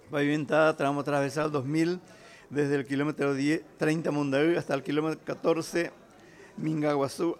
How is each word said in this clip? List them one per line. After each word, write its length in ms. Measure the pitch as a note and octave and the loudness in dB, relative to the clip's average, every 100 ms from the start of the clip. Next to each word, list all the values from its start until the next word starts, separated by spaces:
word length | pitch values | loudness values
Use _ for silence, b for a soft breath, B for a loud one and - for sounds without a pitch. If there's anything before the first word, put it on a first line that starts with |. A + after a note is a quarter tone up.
| - | -6
pavimentada 640 | D3 C#3+ D3+ C#3+ D#3 D#3 D#3 | -2 0 0 2 4 4 2
tramo 280 | C#3+ C#3+ | 0 0
transversal 480 | C#3 C#3+ C#3 C3+ D#3 | 0 0 0 -2 -2
dos 120 | D3 | -2
mil, 360 | B2+ D#3 E3 F3+ B B B B - | -2 0 0 -2 B B B B -6
desde 260 | C3+ C#3+ | -2 0
el 100 | C#3+ | 0
kilómetro 480 | C3+ C#3 D3 D3 C#3+ | -2 -2 -2 0 0
diez, 300 | C#3 C#3+ D#3+ - - | 0 0 0 -4 -2
treinta 320 | D#3 D#3 D#3 | 0 0 0
Mondaú 480 | C#3+ C#3+ C3+ D#3+ F3 | 0 0 2 4 2
hasta 160 | - | 0
el 80 | C#3 | -4
kilómetro 380 | C3+ C#3+ D#3 D3+ | -2 -2 -2 -4
catorce, 680 | - C#3 - E3 D#3 E3+ E3+ - - B B B B - | -8 -2 0 0 0 -2 -4 -6 -20 B B B B -8
Mingaguazú, 800 | D#3 D#3 D3+ D3 C3+ - E3+ - | -4 0 2 2 0 -2 -2 0